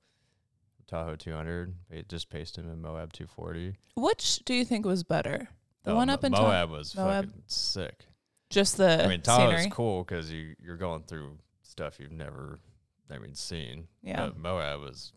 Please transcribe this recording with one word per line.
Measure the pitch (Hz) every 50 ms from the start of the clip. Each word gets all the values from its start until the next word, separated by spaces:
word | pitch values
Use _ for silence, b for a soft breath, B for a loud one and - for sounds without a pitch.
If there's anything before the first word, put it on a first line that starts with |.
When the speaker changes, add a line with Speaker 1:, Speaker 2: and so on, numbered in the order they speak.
| _ _ _ _ _ _ _ _ _ _ _ _ _ _ _ _ _
Speaker 1:
Tahoe | - - 82 82 82 78
two | 78 - 85 80
hundred. | 78 80 82 85 87 87 90 92 87 87 -
Pa-, | 80 82 85
just | - 87 82 - -
paced | - 80 80 - -
him | - 82 85
in | 82 82
Moab | 82 78 80 80 80 80 -
two | - 87
forty. | 80 - - 82 82 85 85 87 92 98 - _ _ _
Speaker 2:
Which | - 233 339 453 - - - - - -
do | - 247
you | 247 247
think | 233 240 214 214
was | 196 185 185 170
better? | - 165 156 - - - - 262 - - _ _ _ _ _ _
The | -
Speaker 1:
Oh, | 214
Speaker 2:
one | 226 247
Speaker 1:
Mo-, | 262 277
Speaker 2:
up | 277 285
in | 269
Ta-, | 247 104
Speaker 1:
Moab | 110 110 98 90 87 82
was | 78 73 73 76 -
Speaker 2:
Moab. | 190 190 190 196 196 190
Speaker 1:
fucking | 202 - - -
sick. | - - - - - - 196 85 - - - - - _ _ _ _ _ _ _ _
Speaker 2:
Just | - 202 202 196 -
the | - 190 180 165 160 87
Speaker 1:
I |
mean, | 98 92 87
Tahoe's | - 117 117 123 127 117 107
Speaker 2:
scenery? | 85 - 202
Speaker 1:
cool | - - 120 113 98 92 90
'cause | - 95 85 80 78
you, | 80 80 80 80 76 -
you're | - 82 87
going | 85 95 87 82 80 78
through | - 85 80 73 69 76 78 _ _ _ _ _
stuff | - - - 82 73 - -
you've | 71 71 80
never, | 80 76 73 71 65 69 73 73 - - - _ _ _ _ _ _ _ -
I | 73
mean, | 64 52 - 69
seen. | - - - 87 82 71 58 60 78 85 85 _ _
Speaker 2:
Yeah. | - - - - -
Speaker 1:
But | - -
Moab | 87 80 87 95 90 76 73 73 73
was | 73 69 - - - - -